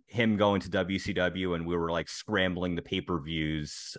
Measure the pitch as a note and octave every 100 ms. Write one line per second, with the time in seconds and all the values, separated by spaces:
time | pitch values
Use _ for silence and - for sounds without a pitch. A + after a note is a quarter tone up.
0 | - A#2 A2+ G#2 G#2 G2 F2+ F#2+ F2+ F#2+
1 | - F2+ F2+ F2+ F#2 E2+ E2 F2 E2 E2
2 | D#2 - - G2+ F#2 F2+ F2+ E2+ - F#2+
3 | - F2 D2 D#2+ D#2 D#2 D2+ - -